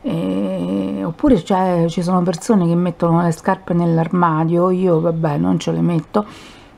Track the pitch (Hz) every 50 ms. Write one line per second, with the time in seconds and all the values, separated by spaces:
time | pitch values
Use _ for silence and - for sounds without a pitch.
0 | - 277 180 165 175 190 185 190 202 190 190 185 175 175 196 202 190 190 202 196
1 | 190 180 160 - - 302 262 180 - - 202 185 185 185 180 170 165 170 160 -
2 | 170 175 185 180 175 180 180 165 - - 233 196 175 170 170 175 180 180 165 -
3 | 175 170 165 170 175 170 160 - - - 190 190 - - 180 170 175 170 165 165
4 | 165 165 - 180 175 170 156 156 165 160 170 170 175 185 185 180 190 185 170 160
5 | 165 175 165 165 160 156 143 151 170 180 185 165 - 170 165 165 170 170 170 160
6 | 156 - - 208 208 - - - - - - - - - -